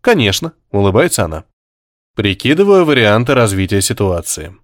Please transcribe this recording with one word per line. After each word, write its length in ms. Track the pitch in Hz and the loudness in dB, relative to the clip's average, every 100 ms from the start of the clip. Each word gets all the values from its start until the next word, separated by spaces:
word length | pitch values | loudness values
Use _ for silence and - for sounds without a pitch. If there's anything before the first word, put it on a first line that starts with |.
"Конечно", 520 | - 220 107 95 165 - _ | 0 2 0 -2 -6 -14 _
улыбается 540 | 101 101 98 170 - 87 | -2 0 2 0 -2 -6
она. 200 | 78 - _ _ _ _ _ _ - | -6 -16 _ _ _ _ _ _ -4
Прикидываю 680 | 104 95 123 156 202 196 165 | -4 -2 -2 0 4 4 4
варианты 480 | 135 110 107 123 | 2 4 2 2
развития 480 | 131 113 98 92 101 | 0 0 0 -2 -2
ситуации. 760 | 92 117 101 85 - - 80 95 | -2 -2 -2 -4 -6 -10 -12 -18